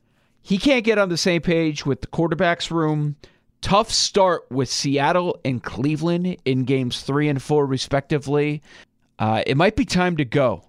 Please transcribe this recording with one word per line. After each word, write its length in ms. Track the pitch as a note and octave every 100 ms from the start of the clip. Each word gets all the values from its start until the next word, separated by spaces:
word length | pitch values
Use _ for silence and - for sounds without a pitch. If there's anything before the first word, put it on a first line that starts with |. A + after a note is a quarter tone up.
| _ _ _ _
He 160 | - F#3+
can't 260 | C#4+ B3+
get 140 | A3 G#3
on 100 | G3
the 100 | E3+
same 240 | F#3+ E3+
page 440 | F#3+ E3 D#3+ D3 C#3+
with 160 | C3
the 60 | -
quarterback's 640 | - E3 D#3+ F3 E3+ -
room. 440 | E3 D#3 D3+ D3 C#3+ - _ _ -
Tough 280 | - G3 A3+
start 640 | - - G3+ F#3 E3 -
with 160 | B2+ B2
Seattle 720 | - C#3+ C3+ D3 F3+ F3 - C3
and 180 | B2
Cleveland 720 | - - C#3+ D3+ E3+ F3 F3+ F3
in 220 | C3 C3 B2
games 360 | C3+ B2 -
three 260 | - C#3+ D3+
and 120 | C3+
four, 240 | - D3+ C#3
respectively. 960 | C3 - C#3 - D3 C3+ D3 D3 D3 - - - _ _ -
Uh, 260 | A2 A2 -
it 80 | C3+
might 220 | F#3+ B3
be 80 | A3+
time 320 | F3+ F3+ D#3
to 80 | B2
go 400 | C#3+ B2 F2+